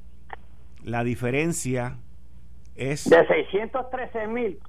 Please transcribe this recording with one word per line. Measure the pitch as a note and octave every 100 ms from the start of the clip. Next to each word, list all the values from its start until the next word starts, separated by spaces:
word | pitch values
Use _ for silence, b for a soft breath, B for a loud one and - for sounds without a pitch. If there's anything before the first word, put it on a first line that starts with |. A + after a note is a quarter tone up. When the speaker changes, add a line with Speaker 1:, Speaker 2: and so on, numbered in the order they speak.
| - - - - - - - - -
Speaker 1:
la | A#2
diferencia | A#2+ A2+ A#2+ C3+ E3 E3 B2+ B2+ B2 - - - - - - - - -
es | B2 D3 -
Speaker 2:
De | E3 D#3+
seiscientos | E3+ C#3 F#3+ G#3+ C4 B3+
trece | B3+ A#3 A#3 G#3+
mil, | A#3 A#3 F3